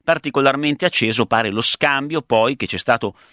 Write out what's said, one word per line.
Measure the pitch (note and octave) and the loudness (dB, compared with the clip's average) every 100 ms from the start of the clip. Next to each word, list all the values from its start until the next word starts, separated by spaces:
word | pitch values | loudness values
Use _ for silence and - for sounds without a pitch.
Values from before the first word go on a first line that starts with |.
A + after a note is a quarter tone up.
Particolarmente | - D#3+ D3 C3+ C3+ C3+ D3 C#3+ - | -2 -2 0 0 2 2 -2 0 0
acceso | - A2+ A2 A2 | 0 -2 0 2
pare | A2+ A2+ | 2 0
lo | G2+ | -2
scambio | - - D3 C#3 C#3+ D#3 | -2 0 0 0 -2 -6
poi | - A2+ A2+ C#3 | 0 2 2 0
che | - | -6
c'è | F#2 | -6
stato, | - A#2 G#2+ - _ | 0 0 0 -8 _